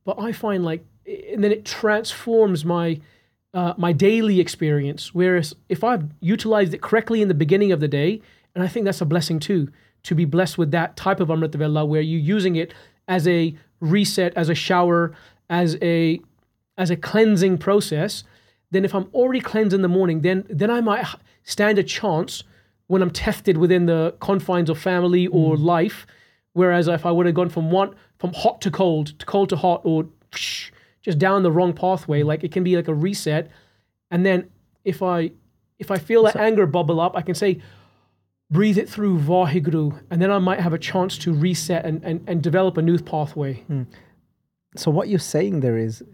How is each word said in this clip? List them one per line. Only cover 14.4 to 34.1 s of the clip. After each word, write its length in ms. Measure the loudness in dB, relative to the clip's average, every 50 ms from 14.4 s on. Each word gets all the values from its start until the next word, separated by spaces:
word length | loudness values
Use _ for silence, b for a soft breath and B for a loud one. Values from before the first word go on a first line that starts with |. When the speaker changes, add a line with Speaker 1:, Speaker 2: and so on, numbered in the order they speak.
| 0 0
Speaker 1:
a 60 | 0
shower, 580 | -2 0 0 2 2 4 4 4 2 2 -2 -4 B B B B B _ -4
as 260 | 0 0 0 0 0 0
a, 380 | 0 0 2 2 2 0 0 -2 -6 _ _ _ _ _ _ _ _ _ _ -4
as 120 | -2 -2
a 60 | -2
cleansing 640 | -4 -4 -2 2 4 4 4 4 4 2 2 0 0
process, 640 | 0 0 0 2 0 0 -2 -4 -4 -4 -6 -10 b b b b b b b b b _
then 140 | -2 0 0
if 100 | 0 -2
I'm 140 | -4 -4 -2 0
already 260 | 0 2 2 0 -2
cleansed 320 | -4 -2 -2 0 2 2
in 100 | 2 2
the 60 | 2 2
morning, 320 | 2 2 2 2 0 0
then, 240 | 0 0 0 -2 -4 -6
then 220 | -4 -2 0 0
I 100 | 0 0
might 200 | 0 0 0 -2
h-, 200 | -4 -6 -10 b b b b b
stand 360 | b -8 -2 0 2 4 4 2
a 40 |
chance 600 | 0 0 -4 -4 -2 -2 0 -2 -2 -4 -8 -14 b b b b b b b b b
when 160 | 0 0 2
I'm 80 | 2 0
tested 460 | -2 -2 -4 -4 -4 0 0 0 2
within 300 | 4 4 4 4 4 4
the 280 | 2 2 2 0 -2 -4 -4
confines 500 | -2 -2 -2 0 0 0 0 0 0 0
of 80 | -2 -2
family 480 | -2 -2 0 0 2 2 2 2 2
or 300 | 2 2 2 4 4 2
Speaker 2:
Mm. 80 | 2 2
Speaker 1:
life. 420 | 2 2 2 2 0 -4 -8 -18 b b b b b b b b _
Whereas 360 | 0 2 4 4 4 2 2 2
if 160 | 0 -2 0
I 60 | 0
would 160 | 2 2 2
have 80 | 2 2
gone 140 | 0 0 -2
from 220 | -2 -4 -2 0
one, 240 | 2 2 0 0 b b b b b _
from 140 | -8 -8
hot 280 | -6 -2 0 0 0 0
to 80 | -4 -4
cold, 480 | 0 0 0 2 2 0 -2 -6 -8 -14
to 80 | -8
cold 220 | -2 0 0 2 0
to 60 | 0
hot, 240 | 0 0 0 0 0 0
or 200 | 0 0 0 -2 -4 -10 _ _ _
psh, 400 | -12 -10 -8 -8 -8 -10 -12 -16 b b b b b b
just 160 | -6 -2 0 2
down 240 | 2 4 4 4
the 100 | 4 4
wrong 200 | 4 4 2 2
pathway, 500 | 0 0 -2 -2 -2 -2 -2 -2 0 0
Speaker 2:
Mm. 40 | 0
Speaker 1:
like, 180 | 0 0 -2 -4
it 80 | -4
can 100 | -2 -2
be 140 | 0 2 0
like 120 | 0 0 0
a 60 | -2
reset. 560 | 0 -2 -2 -2 -4 -4 -2 -2 -2 -4 b b b b b b b b b b _ _ _